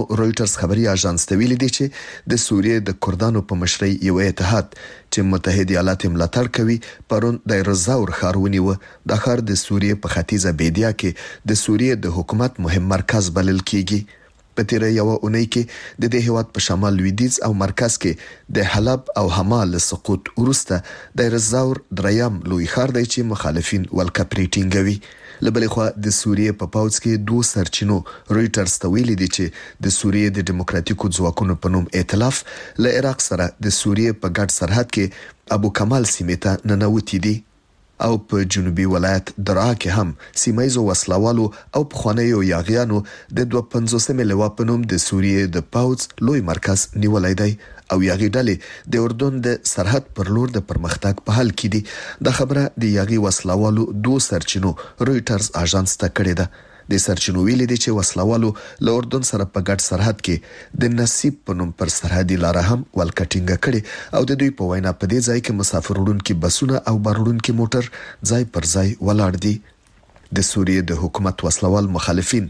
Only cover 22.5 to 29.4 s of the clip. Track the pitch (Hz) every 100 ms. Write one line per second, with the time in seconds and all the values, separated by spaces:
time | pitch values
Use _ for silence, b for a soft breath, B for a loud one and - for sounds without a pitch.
22.5 | 92 82 - 131 123 117 - 117 101 76
23.5 | 80 82 98 92 92 90 - 90 98 92
24.5 | 104 95 98 98 104 B B B B -
25.5 | 113 113 117 110 104 104 - 110 101 107
26.5 | 101 90 110 110 - 117 110 104 120 117
27.5 | 107 87 - 104 101 - B B 107 113
28.5 | 107 90 - 90 104 120 101 92 -